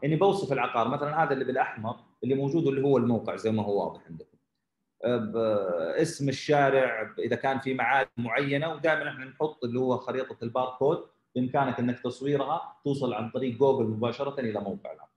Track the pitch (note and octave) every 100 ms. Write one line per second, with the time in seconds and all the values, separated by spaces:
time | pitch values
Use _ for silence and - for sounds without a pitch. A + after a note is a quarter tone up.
0 | C#3+ D#3+ G3 C#3 B2 C3 B2 A#2 A#2 C#3+
1 | D3 D#3 D#3+ C3 B2+ B2+ C#3 A2+ A2 -
2 | - _ B2 C3+ C#3 D#3+ C#3 C3+ C#3 C3
3 | A#2 A2+ - F#2 A2 A2 G2+ G2+ E2+ -
4 | - D#2+ - _ _ _ _ _ _ _
5 | A#2 A#2+ G#2+ A2+ A2+ G#2 F#2+ E2+ E2 C3+
6 | E3 - C#3 - - D3 C#3 C3+ B2+ A2
7 | G#2+ - G#2+ A#2 C3+ C3 C3 C3 A#2+ C#3
8 | C3 - A#2 A#2+ C#3+ C#3 D#3+ D3+ D#3+ D3
9 | D3 B2+ C3 - D3 - B2 B2 C3 A#2+
10 | B2 B2+ C3 A2 A#2 B2+ B2+ B2+ C#3 E3+
11 | - _ _ B2+ B2+ C#3+ C3 A#2+ A#2+ A#2+
12 | B2 - C#3 C#3 C3 E3 - - C#3+ C#3
13 | B2+ G#2+ A2+ B2+ C3 A#2+ C3+ C3 A2+ A2
14 | A#2 A2+ C#3 C#3 A#2 G#2 G2+ F#2+ - D#2
15 | -